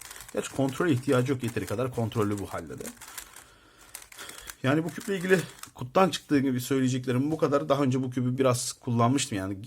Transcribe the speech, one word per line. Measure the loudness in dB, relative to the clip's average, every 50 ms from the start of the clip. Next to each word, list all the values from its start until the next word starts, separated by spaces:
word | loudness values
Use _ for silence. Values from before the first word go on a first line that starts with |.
| -18 -18 -18 -18 -16 -8 -6
Gerçi | -6 -6 -6 -2
kontrole | -2 -2 -2 0 0 2 2 2
ihtiyacı | 2 2 2 2 2 2 0 -2
yok | -2 -2
yeteri | -4 -4 -4 -4
kadar. | -4 -2 -2 -2 -4 -2
Kontrollü | -2 -4 -2 0 0 0 0 0 -2
bu | -4
halde | -6 -6 -8 -8 -8 -12 -12
de. | -12 -12 -14 -16 -18 -16 -16 -16 -16 -16 -18 -20 -20 -20 -20 -20 -20 -20 -20 -20 -20 -20 -18 -18 -18 -18 -20 -18 -18 -16 -16 -16 -16 -16 -12 _ 0
Yani | 0 2 2 0
bu | -2
küple | -6 -8 -6 -6 -6
ilgili | -2 2 4 4 4 2 -2 -8 -16 -20 -18 -12
kutudan | -12 -8 0 4 4 4 4
çıktığı | 2 -2 -2 2 2 4
gibi | 4 4 2 0
söyleyeceklerim | 0 0 0 2 2 2 0 0 0 0 0 2 2 2
bu | 0 2
kadar. | 2 2 2 2 2 2
Daha | 2 2 2
önce | 2 2 0 0
bu | -2
kübü | -2 -2 0 0 2 2
biraz | 4 4 4 2 0 -6 -8
kullanmıştım. | -8 -4 0 2 4 4 4 4 2 0 -2 -4 -4
Yani | -4 -4 -6 -6 -10